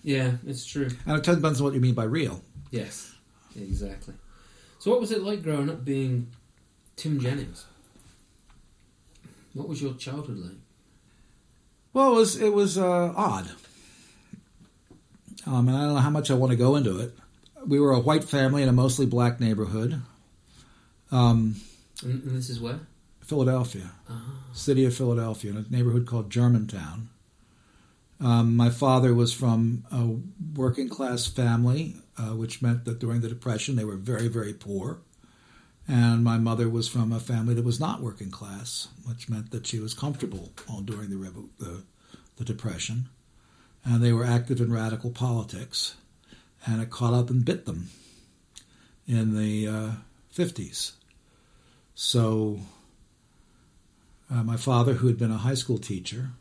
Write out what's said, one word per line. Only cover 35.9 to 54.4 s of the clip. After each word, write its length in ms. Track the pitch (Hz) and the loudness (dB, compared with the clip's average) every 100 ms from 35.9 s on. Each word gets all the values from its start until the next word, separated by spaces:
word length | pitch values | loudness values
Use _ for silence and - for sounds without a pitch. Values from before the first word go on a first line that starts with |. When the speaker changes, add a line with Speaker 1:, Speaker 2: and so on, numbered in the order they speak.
| 127 117 117 | 4 4 4
Speaker 2:
my 140 | 117 113 | 4 4
mother 320 | 113 117 117 | 2 2 0
was 180 | 113 113 | 0 -2
from 240 | 123 113 | 0 0
a 80 | 113 | -2
family 340 | - 117 113 | -2 -2 0
that 100 | 117 | 0
was 160 | 120 120 | 0 0
not 220 | 160 170 | -2 -4
working 280 | 117 - 95 | -8 -10 -14
class, 580 | 95 101 98 120 - - - 120 | -12 -14 -12 -10 -10 -12 -12 -12
which 220 | 117 - | -10 -6
meant 200 | 110 107 | -6 -6
that 140 | 113 - | -10 -6
she 120 | 117 | -6
was 160 | 110 | -6
comfortable 580 | - 147 139 104 95 90 - - | -6 -6 -6 -8 -8 -12 -18 -12
all 120 | 107 | -10
during 260 | 98 104 104 | -8 -8 -8
the 80 | 98 | -8
revo-, 320 | 95 87 - _ | -10 -14 -18 _
the, 260 | 87 90 - _ _ - _ - | -14 -14 -16 _ _ -20 _ -10
the 80 | |
Depression. 640 | 120 107 113 85 - 113 127 _ _ _ _ _ _ _ | -8 -6 -6 -8 -6 -6 -8 _ _ _ _ _ _ _
And 180 | - 120 | 2 4
they 100 | 120 | 6
were 120 | 117 | 4
active 360 | 120 120 120 123 | 4 0 2 0
in 100 | 117 | 0
radical 380 | 117 110 110 123 | 0 -2 -4 -6
politics, 840 | 120 123 117 - 95 123 - - - _ _ _ - _ _ - | -4 -2 -2 -4 -12 -8 -6 -6 -8 _ _ _ -20 _ _ -4
and 160 | 113 | -2
it 80 | 117 | -4
caught 240 | - 120 | -2 2
up 160 | 123 123 | 2 2
and 140 | 127 | 2
bit 200 | 120 - | 2 0
them 240 | - 82 90 - - - _ _ _ - _ _ _ _ - | -4 -8 -10 -14 -20 -20 _ _ _ -20 _ _ _ _ -2
in 280 | 117 110 107 | 0 2 0
the, 300 | 107 107 107 | 0 0 -2
uh, 220 | 110 110 113 - _ _ | -4 -6 -8 -12 _ _
fifties. 640 | - 175 - 92 - - - _ _ _ _ _ _ _ _ _ | -4 -4 -4 -10 -8 -8 -10 _ _ _ _ _ _ _ _ _
So, 640 | - - 123 110 110 107 104 90 - _ _ _ _ _ _ _ _ _ _ _ _ _ _ _ | -6 0 2 4 2 0 -4 -12 -18 _ _ _ _ _ _ _ _ _ _ _ _ _ _ _
uh, 120 | 123 | -2